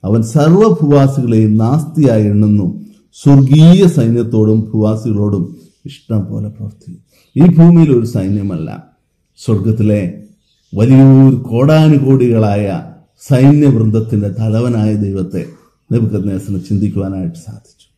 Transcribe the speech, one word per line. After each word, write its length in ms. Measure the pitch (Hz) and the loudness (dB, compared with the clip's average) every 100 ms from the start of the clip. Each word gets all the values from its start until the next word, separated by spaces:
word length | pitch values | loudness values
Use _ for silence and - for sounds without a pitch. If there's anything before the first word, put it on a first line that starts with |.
അവൻ 180 | - 113 | -2 -2
സർവ്വഭൂവാസികളെയും 1300 | 113 151 156 180 220 - 147 143 139 135 120 110 110 107 | 0 0 2 4 2 2 2 2 2 0 -2 0 2 0
നാസ്തിയായി 680 | 113 147 147 - 139 113 | 0 -2 -4 -2 0 2
എണ്ണുന്നു, 600 | 104 101 107 104 92 - - _ _ | 0 0 0 0 -2 -8 -18 _ _
സ്വർഗീയ 720 | _ 143 139 131 151 165 185 185 | _ 2 4 4 4 6 6 4
സൈന്യത്തോടും 840 | 170 113 117 117 113 107 110 110 | 2 0 -2 -2 0 0 0 -2
ഭൂവാസികളോടും 800 | 110 107 110 113 104 104 98 85 - _ _ 139 | -2 -2 -2 -4 -4 -2 -4 -6 -12 _ _ -20
ഇഷ്ടം 400 | - _ 110 104 | -20 _ -6 -6
പോലെ 220 | 107 104 | -10 -12
പ്രവർത്തിക്കും." 960 | - 104 - - - _ _ _ - | -12 -16 -16 -20 -20 _ _ _ 2
ഈ 100 | 175 | 2
ഭൂമിയിൽ 360 | 156 165 170 156 | 6 4 6 4
ഒരു 160 | 123 110 | 2 -2
സൈന്യമല്ല, 800 | 113 95 101 98 85 78 50 _ _ _ _ _ _ | -6 -4 -4 -4 -8 -10 -14 _ _ _ _ _ _
സ്വർഗത്തിലെ 760 | - 104 110 110 107 104 87 - - _ _ _ _ | -4 -2 -2 -2 -2 -2 -4 -10 -20 _ _ _ _
വലിയൊരു 640 | 98 113 131 135 135 135 120 | -4 2 6 6 6 4 2
കോടാനുകോടികളായ 1500 | - 113 139 156 156 147 135 131 123 113 107 101 101 87 82 - _ _ - | -4 -2 0 2 2 2 2 0 0 0 -2 -2 -4 -8 -12 -20 _ _ -4
സൈന്യവൃന്ദത്തിന്റെ 1000 | 131 135 147 147 120 110 107 110 107 101 | 2 4 4 2 2 0 -2 -2 -4 -4
തലവനായ 680 | 98 110 110 123 117 107 | -4 -4 -2 -2 -2 -2
ദൈവത്തെ 520 | 104 101 95 90 92 85 - _ _ _ | -2 -4 -6 -8 -10 -12 -18 _ _ _
നെബൂഖദ്നേസറിന് 680 | 117 113 107 101 95 98 98 85 | -4 -2 -4 -6 -8 -8 -10 -6
ചിന്തിക്കുവാനായിട്ട് 680 | 101 104 101 95 95 90 | -4 -4 -6 -8 -8 -10
സാധിച്ചു. 520 | 85 - 110 _ _ _ | -12 -20 -20 _ _ _